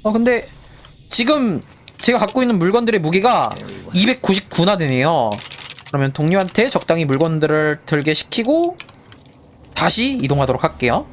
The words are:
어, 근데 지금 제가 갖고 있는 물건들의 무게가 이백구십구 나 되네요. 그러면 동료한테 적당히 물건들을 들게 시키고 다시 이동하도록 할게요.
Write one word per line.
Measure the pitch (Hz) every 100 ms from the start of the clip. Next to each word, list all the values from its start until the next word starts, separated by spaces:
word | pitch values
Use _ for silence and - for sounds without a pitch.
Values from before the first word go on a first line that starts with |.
어, | 214
근데 | 226 240 240 - - - - - - -
지금 | - 240 302 240 147 - - - -
제가 | 240 240
갖고 | 202 262
있는 | 247 208
물건들의 | 170 233 233 214
무게가 | 151 185 226 202 117 - - - -
이백구십구 | 180 214 254 - 196 - -
나 | 175 196
되네요. | 151 127 147 160 113 104 - - - - -
그러면 | 143 135
동료한테 | 139 151 190 185 - 254
적당히 | - - 165
물건들을 | 151 135 165 160 151 151 151 151
들게 | - 151 143
시키고 | 151 - - 226 320 349 359 - - - - - - - - -
다시 | - 165 - 254 269
이동하도록 | 135 143 131 127
할게요. | - - 123 135 294